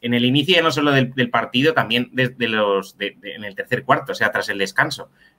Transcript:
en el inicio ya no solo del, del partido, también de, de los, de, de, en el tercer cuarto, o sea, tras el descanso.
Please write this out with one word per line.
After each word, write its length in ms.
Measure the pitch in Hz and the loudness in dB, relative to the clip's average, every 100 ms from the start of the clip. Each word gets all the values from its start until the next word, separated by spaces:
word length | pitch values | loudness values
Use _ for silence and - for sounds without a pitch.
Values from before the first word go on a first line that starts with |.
en 140 | 120 | -2
el 100 | 120 | 2
inicio 300 | 123 139 147 | 2 2 4
ya 80 | 170 | 4
no 80 | 165 | 4
solo 200 | 151 147 | 2 2
del, 220 | 139 113 | 2 2
del 160 | 131 120 | 0 0
partido, 460 | 117 - 127 151 | 0 0 0 2
también 340 | 143 107 120 123 | 2 0 -2 -2
de, 160 | 127 123 | -2 -4
de 180 | 127 117 | -2 -2
los, 500 | 107 104 98 95 - | 0 2 0 -4 -8
de, 180 | 101 - | -10 -10
de, 140 | 98 | -14
en 80 | 80 | -14
el 100 | 104 | -10
tercer 300 | 98 - 117 | -10 -4 -2
cuarto, 300 | - - - | 0 0 0
o 20 | |
sea, 160 | - 110 | -2 -2
tras 180 | 107 98 | -2 -4
el 80 | 98 | -4
descanso. 540 | 95 - 147 - - _ _ | -2 0 -2 -4 -14 _ _